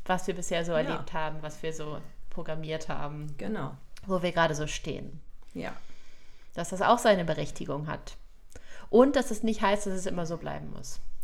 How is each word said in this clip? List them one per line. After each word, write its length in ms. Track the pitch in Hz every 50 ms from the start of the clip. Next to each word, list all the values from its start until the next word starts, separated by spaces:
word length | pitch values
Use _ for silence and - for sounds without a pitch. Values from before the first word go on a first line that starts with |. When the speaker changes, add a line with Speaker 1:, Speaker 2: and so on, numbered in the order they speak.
| -
Speaker 1:
was 220 | - 185 180 -
wir 80 | - 180
bisher 300 | 175 170 - 180 170 170
so 80 | 175
Speaker 2:
Ja. 60 | 165 156
Speaker 1:
erlebt 320 | 156 156 160 156 143 -
haben, 260 | - 160 156 156 156 156
was 200 | 156 151 147 -
wir 100 | - 160
so 260 | 160 156 151 151 151 151 156 - - - - -
programmiert 580 | - 180 160 170 156 160 160 156 156 156 - 147
haben, 460 | 139 147 147 143 151 151 151 151 147 -
Speaker 2:
Genau. 340 | - 202 220 190 135 - - - - - - - -
Speaker 1:
wo 160 | 190 190 180
wir 100 | 175 175
gerade 220 | - 170 165 151 156
so 120 | 147 151
stehen. 540 | 143 - - - 160 143 143 - - - 156 - - - - - - -
Speaker 2:
Ja. 180 | - - - - - - - - - - - - - - - - - - - -
Speaker 1:
Dass 160 | - 175 -
das 120 | 190 180
auch 160 | 196 - 233 240
seine 260 | - 226 202 185 170
Berechtigung 640 | 160 156 151 147 - - - - - 139 143 151
hat. 300 | 151 - - - - - - - - - - - - - - - - - - - -
Und 260 | - 226 262 277 285
dass 140 | 277 240 -
es 120 | 220 -
nicht 200 | - 220 214 -
heißt, 240 | - 196 208 208 -
dass 80 | 196 190
es 120 | 185 185
immer 200 | 190 180 175 170
so 100 | 160 170
bleiben 340 | 156 151 147 147 151 151 147
muss. 280 | - - - - - - - - - -